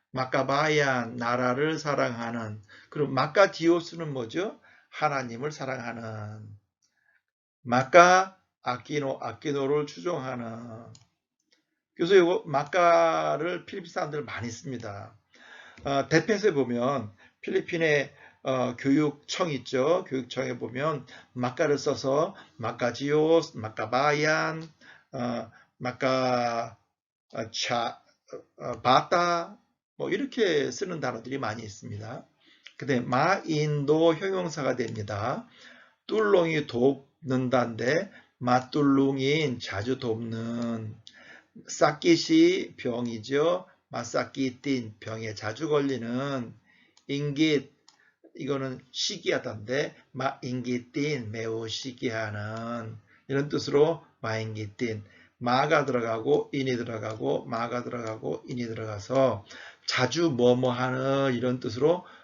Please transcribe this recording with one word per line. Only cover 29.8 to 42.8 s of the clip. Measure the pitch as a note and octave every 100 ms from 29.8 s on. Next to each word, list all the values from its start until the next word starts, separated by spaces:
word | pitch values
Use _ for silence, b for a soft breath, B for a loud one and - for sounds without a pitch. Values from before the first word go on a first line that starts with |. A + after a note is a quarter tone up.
| _ -
뭐 | C#3+
이렇게 | F#3+ C#4 B3+ G3 D3+ C3
쓰는 | - F#3 E3
단어들이 | C3 A2+ A#2+ C3+
많이 | A2+ A2+
있습니다. | A2 - A2 G#2 G#2+ C3 - _ B B B -
근데 | B2 B2
마인도 | B2+ B2+ E3 G3 D#3+ D3+ D3+ D3 C#3 D#3 E3
형용사가 | D#3 G3 F#3+ E3+ D#3 C3 B2
됩니다. | A2+ A2 G#2+ G2+ A#2 F3+ - B B B B B -
뚫롱이 | D4 G#3 F#3 E3 D#3 C#3
돕는다인데 | A#2+ C3+ C#3 - _ B2+ C3 B2+ B2+ A#2 A2 A#2 E3 G3+ B B _
마뚫롱인 | B2 B2 B2+ D#3 C#3+ C3+ C#3 C#3 C3+ D3+ D3 A2+
자주 | - F#2+ A#2 C3
돕는, | B2 A2+ A#2 A2+ A#2 A#2+ A#2 A2+ A2 - - B B B B - -
사키시 | - D3+ D3 F3 E3 - D#3+ E3+ F#3+ -
병이죠. | -